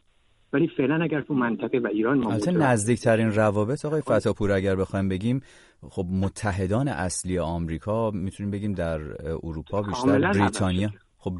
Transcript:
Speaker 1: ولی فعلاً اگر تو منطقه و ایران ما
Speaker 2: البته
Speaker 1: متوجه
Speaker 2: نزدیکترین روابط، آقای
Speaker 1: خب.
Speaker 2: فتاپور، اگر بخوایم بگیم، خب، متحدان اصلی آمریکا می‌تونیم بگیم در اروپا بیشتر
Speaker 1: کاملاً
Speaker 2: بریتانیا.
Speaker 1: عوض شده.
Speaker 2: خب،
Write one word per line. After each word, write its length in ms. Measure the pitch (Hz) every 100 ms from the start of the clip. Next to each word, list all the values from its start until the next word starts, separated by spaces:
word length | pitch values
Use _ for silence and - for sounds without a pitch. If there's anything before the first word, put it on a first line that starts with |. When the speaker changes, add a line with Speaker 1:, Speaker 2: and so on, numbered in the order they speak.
| _ _ _ _ _
Speaker 1:
ولی 140 | 143 - -
فعلاً 260 | 131 160
اگر 180 | 165 151
تو 120 | -
منطقه 460 | 143 120 110 113 131
و 80 | 117
ایران 300 | 104 110 139
ما 140 | 117
Speaker 2:
البته 200 | 110 170
Speaker 1:
متوجه 160 | 175 139
Speaker 2:
نزدیکترین 640 | 117 101 117 123 113 110
روابط، 540 | 104 107 101 104 147 151
آقای 160 | 156
Speaker 1:
خب. 180 | - 107
Speaker 2:
فتاپور، 320 | 113 101 101
اگر 240 | 98 98 95
بخوایم 340 | 95 98 98
بگیم، 320 | 92 110 135 - - - _ -
خب، 160 | - 90 95
متحدان 640 | 95 - 104 98 92 107 143
اصلی 520 | 80 90 - 92 90
آمریکا 720 | 80 85 82 80 104 110 113
می‌تونیم 400 | 101 95 - 101
بگیم 220 | 101 104
در 260 | 90 82 80 76 - 80 80
اروپا 380 | 82 80 78 98
بیشتر 200 | 104 -
Speaker 1:
کاملاً 300 | - - 90
Speaker 2:
بریتانیا. 560 | 98 98 - 95 90 107
Speaker 1:
عوض 40 |
شده. 180 | - _ _
Speaker 2:
خب، 140 | 98